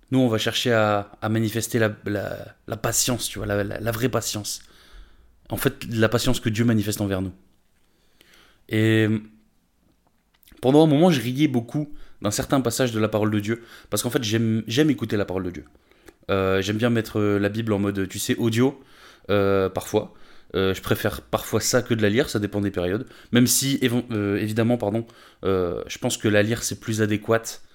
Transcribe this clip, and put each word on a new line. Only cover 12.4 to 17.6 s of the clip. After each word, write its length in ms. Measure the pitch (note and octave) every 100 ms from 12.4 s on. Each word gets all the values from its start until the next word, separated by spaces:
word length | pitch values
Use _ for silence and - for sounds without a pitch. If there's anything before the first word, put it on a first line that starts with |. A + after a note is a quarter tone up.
| C3 C#3
passage 300 | A#2+ - B2+
de 80 | A2
la 80 | G#2+
parole 240 | G#2+ G#2+
de 80 | G#2+
Dieu, 240 | G2+ A2+ - - -
parce 140 | G#2
qu'en 60 | B2
fait, 140 | C#3+
j'aime, 400 | A2+ A2+ A2+ A2 A2
j'aime 220 | A2+ D#3
écouter 280 | B2+ A2 G#2+
la 80 | G2
parole 180 | F2+
de 80 | F#2
Dieu. 140 | E2+ C#2+ _ _ _ - - -
Euh, 320 | G2 F#2+ F#2+
j'aime 160 | F#2+ G#2+
bien 120 | A#2+
mettre, 300 | A#2 A2 A2
euh, 200 | G#2 G2+
la 100 | G2+
Bible 240 | G#2